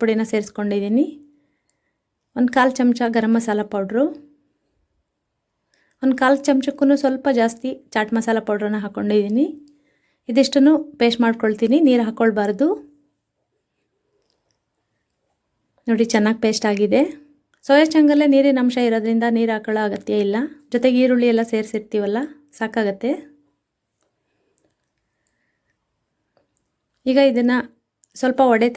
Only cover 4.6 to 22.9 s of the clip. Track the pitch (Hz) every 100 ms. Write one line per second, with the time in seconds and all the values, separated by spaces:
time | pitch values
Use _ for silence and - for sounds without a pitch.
4.6 | _ _ _ _ _ _ _ _ _ _
5.6 | _ _ _ _ 262 262 262 277 285 269
6.6 | 262 - 277 285 269 262 285 240 226 226
7.6 | 262 262 _ 226 214 226 226 220 214 208
8.6 | 208 214 202 202 208 214 202 220 349 -
9.6 | - _ _ _ _ _ - 240 262 285
10.6 | 277 311 311 - 233 233 226 226 220 214
11.6 | 226 294 294 247 220 226 226 208 202 196
12.6 | 302 415 - _ _ _ _ _ _ _
13.6 | _ _ _ _ _ _ _ _ _ _
14.6 | _ _ _ _ _ _ _ _ _ _
15.6 | _ _ - 220 226 226 208 226 220 220
16.6 | 214 202 208 214 330 - _ _ _ _
17.6 | - 285 311 311 294 294 294 269 277 262
18.6 | 247 247 240 226 220 226 233 233 226 214
19.6 | 214 214 208 196 208 208 202 214 302 -
20.6 | _ 240 254 247 254 247 240 226 226 220
21.6 | 214 214 214 214 202 214 302 - _ -
22.6 | 220 226 208